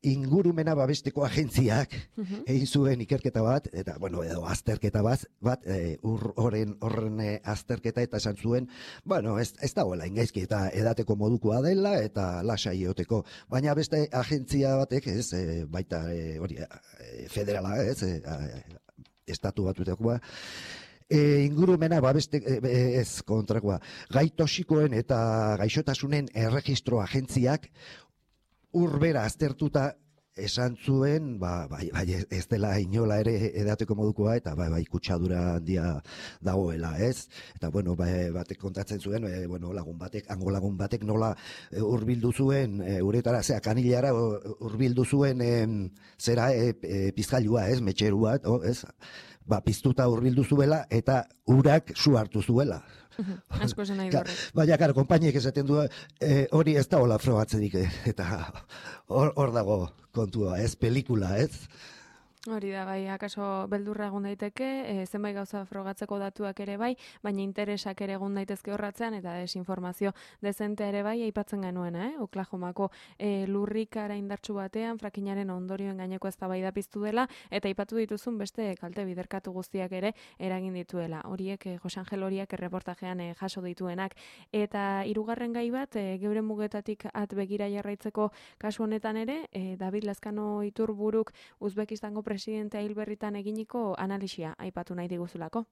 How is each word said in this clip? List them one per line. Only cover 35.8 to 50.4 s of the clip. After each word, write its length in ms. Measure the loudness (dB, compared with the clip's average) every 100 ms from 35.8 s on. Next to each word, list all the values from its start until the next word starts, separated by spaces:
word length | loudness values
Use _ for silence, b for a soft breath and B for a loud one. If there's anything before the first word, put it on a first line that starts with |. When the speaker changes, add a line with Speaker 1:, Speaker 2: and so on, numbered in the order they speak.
| 0 -2 B B B B
Speaker 1:
dagoela, 540 | 0 0 0 -2 -4 0
ez? 300 | 0 -2 -10 B B
Eta, 140 | -8 -2
bueno, 240 | 0 0
bai, 380 | 0 2 2 0
batek 260 | -2 -6 -8
kontatzen 400 | -8 -6 -6 -6
zuen, 300 | -4 -4 -4
eh, 160 | -6 -6
bueno, 260 | -6 -6
lagun 240 | -6 -8 -10
batek, 300 | -8 -10 -8
hango 220 | -4 0
lagun 260 | 0 0 -2
batek 280 | -2 -2 0
nola, 300 | 2 2 -2 B B B
eh, 80 | -2
hurbildu 520 | 0 2 2 2 2
zuen, 480 | 2 2 4 0 -2
eh, 180 | -2 2
uretara, 440 | 2 2 2 2
zera, 160 | 2 0
kanilara, 500 | 2 2 4 4 4
o, 440 | 2 2 0 -6 -8
hurbildu 460 | -6 0 2 4
zuen, 360 | 4 4 4 4
em, 380 | 2 4 2 0 -4 B B B
zera, 340 | 2 4 4
eh, 220 | 4 2 0
eh, 300 | -2 0 0
pizgailua, 540 | 0 0 2 4 4 4
ez? 80 | 2
Metxeru 440 | 2 2 4 4 4
bat, 180 | 2
o, 140 | 2 2
ez? 160 | 2 -2 -6 -18 B B B B
Ba, 160 | 0 0
piztuta 480 | 2 2 2 4 4
hurbildu 360 | 4 4 4